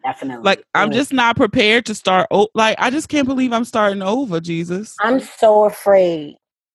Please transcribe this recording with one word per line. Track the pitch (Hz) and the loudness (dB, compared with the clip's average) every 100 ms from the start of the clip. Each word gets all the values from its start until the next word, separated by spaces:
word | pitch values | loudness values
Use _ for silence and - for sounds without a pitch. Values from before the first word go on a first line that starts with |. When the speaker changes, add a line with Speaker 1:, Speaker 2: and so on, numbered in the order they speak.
Speaker 1:
Definitely. | 784 - 139 127 | -8 -8 -8 -4
Speaker 2:
Like, | 185 190 - | -2 -2 -2
I'm | 165 208 | -2 0
Speaker 1:
Mm. | |
Speaker 2:
just | 220 277 | 0 -2
not | 262 233 233 | 0 0 2
prepared | 226 254 214 233 226 | 0 2 2 2 0
to | |
start | 214 - 185 - | -6 0 0 2
o-, | 185 214 | 0 0
like, | 214 220 - | 0 0 0
I | 233 | -2
just | 285 - | -2 -2
can't | 302 262 | -2 -2
believe | 262 254 | 0 -2
I'm | 226 233 | -2 -2
starting | 226 208 196 | -2 0 -2
over, | 190 240 269 165 | -2 -2 -2 -4
Jesus. | 170 165 170 180 220 - | -4 -6 -6 -8 -10 -4
Speaker 1:
I'm | 214 262 | -2 -2
so | - - 220 214 208 | -4 0 4 4 2
afraid | 208 202 196 180 165 147 - _ _ _ | 0 2 4 4 0 -8 -16 _ _ _